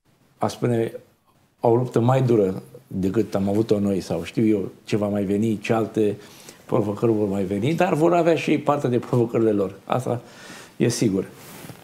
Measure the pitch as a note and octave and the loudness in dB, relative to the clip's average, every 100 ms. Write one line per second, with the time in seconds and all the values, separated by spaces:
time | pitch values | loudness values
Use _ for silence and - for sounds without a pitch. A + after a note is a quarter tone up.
0 | _ _ _ _ A2 - B2+ A#2 A2+ - | _ _ _ _ -8 -2 -2 0 -2 -8
1 | - _ _ _ _ _ A#2+ A#2 B2 B2 | -18 _ _ _ _ _ 2 2 2 2
2 | A#2 C3+ B2 A2+ F#2+ F#2 - - - F#2+ | 2 4 4 4 2 -2 -10 -20 -10 -4
3 | F#2 G#2+ G2+ G2+ G2 G2+ A2 G#2 G2+ F#2+ | 0 0 -2 -2 0 0 0 0 0 -2
4 | - F2 E2+ - A2 G#2 F#2+ - - A2 | -4 -6 -4 0 2 2 -2 -12 -4 -2
5 | G#2 G#2 F#2+ G2+ A2+ G2+ - A2+ G#2+ A#2+ | 0 -2 0 0 0 -2 -2 -2 0 0
6 | G#2 G2+ - - - - - A#2+ G#2 G2+ | 0 -2 -12 -20 -20 -20 -4 -2 -2 0
7 | A#2 G#2+ G#2 G2 F#2 G2+ B2 E3+ F#3 D3 | 0 2 0 0 -2 -2 0 0 0 2
8 | E3+ F3 E3 D#3 - C#3+ - C#3+ C3+ A#2+ | 2 4 4 2 2 0 0 0 0 -2
9 | - B2 A#2 A#2+ A2 G#2 F#2+ - - B2 | 0 0 2 2 2 2 -2 -6 -6 -4
10 | B2+ A#2+ - - - - - - B2 - | -2 -6 -8 -20 -20 -20 -16 -2 0 2
11 | A2+ F#2+ F#2 - - - - - | 0 0 -4 -12 -20 -18 -18 -20